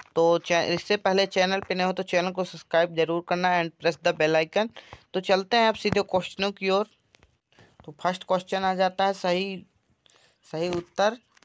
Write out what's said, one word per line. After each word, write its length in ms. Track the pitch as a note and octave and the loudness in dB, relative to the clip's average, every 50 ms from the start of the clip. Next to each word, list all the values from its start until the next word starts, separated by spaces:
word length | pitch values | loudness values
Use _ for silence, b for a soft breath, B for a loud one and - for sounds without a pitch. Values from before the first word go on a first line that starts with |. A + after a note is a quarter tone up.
| B B _ | B B _
तो 220 | E3 E3 E3+ E3+ | 4 4 4 4
चै-, 280 | E3+ - - F3 E3+ - | 2 2 0 0 0 2
इससे 320 | - F3 E3+ - - G#3 | 0 -2 -4 0 -2 -2
पहले 280 | G#3 - G3 F#3+ G3 G3 | 0 0 0 2 2 0
चैनल 340 | F#3+ - F#3+ F#3 F#3 F#3+ G3 | 2 2 0 0 2 0 -4
पे 160 | - - F#3 | -4 -4 -4
नए 80 | F#3 F#3 | -2 -2
हो 100 | F#3 F#3 | -2 -2
तो 100 | F#3+ F#3 | -4 -4
चैनल 280 | - - F3 F3 F#3 | -2 0 0 0 0
को 120 | F3+ F#3+ F3+ | -4 -4 -6
सब्सक्राइब 520 | - - D#3+ - _ - E3 E3+ F3 E3 | -6 -8 -16 -8 _ 2 2 2 2 0
जरूर 300 | D#3+ D#3+ D#3 E3+ E3+ E3+ - | -2 0 0 0 -4 -2 -2
करना 340 | F3+ F3 F3+ F3+ F3+ F3 E3+ | -2 0 2 2 2 0 0
and 120 | E3 - _ | -2 -6 _
press 220 | - E3 D#3+ - - | -2 -2 -2 0 0
the 140 | F3 E3 | -2 0
bell 280 | D#3+ D#3 D#3 D#3+ D#3+ D#3+ | 2 2 2 2 2 0
icon। 240 | D#3+ - G3 G#3+ A3+ B B B B B B B B - | 0 -2 -2 -2 -2 B B B B B B B B -6
तो 60 | F#3+ | -6
चलते 380 | F#3 - F#3+ F#3+ G3 F#3+ A#3+ | 0 2 0 0 2 0 2
हैं 100 | A#3 A3+ | 4 4
आप 80 | A3 A3 | 2 2
सीधे 260 | - - G#3 F#3 G3+ | 0 -2 0 0 0
क्वेश्चनों 500 | F#3+ - - F#3 F3+ - - - G3 G3+ | 0 0 -2 -2 -2 -4 -6 -4 -4 -4
की 180 | G3 - G3 F#3+ | -4 -4 -2 0
ओर। 180 | F#3+ G3 G#3+ - _ _ _ _ _ _ _ _ _ _ _ _ b b b b b b - | 0 0 0 -2 _ _ _ _ _ _ _ _ _ _ _ _ b b b b b b -20
तो 60 | - | -20
फर्स्ट 320 | D3 - - F3 F#3 F#3 - | -16 -4 -4 -4 -4 -4 -4
क्वेश्चन 400 | - F#3 F3+ F#3 - G3 F#3+ F#3+ | -2 -2 -2 -2 -4 -4 -2 0
आ 100 | F#3+ F#3+ | -2 0
जाता 320 | F#3 F#3+ F#3 F#3 - G3 | 2 0 0 0 0 0
है, 80 | G3 G3 | -2 -2
सही, 520 | F#3+ - F3+ F3 F3+ G3 G3 F#3+ F3+ - _ _ _ _ _ _ _ _ b b b b b b b _ - | -2 -2 0 0 0 -2 -4 -8 -12 -16 _ _ _ _ _ _ _ _ b b b b b b b _ -12
सही 180 | - D#3+ E3+ F3+ | -6 -4 -4 -2
उत्तर 480 | F3 E3+ E3+ - _ G3 G3 G#3+ A3+ - _ _ _ _ _ | -4 -4 -6 -6 _ 0 0 0 0 -4 _ _ _ _ _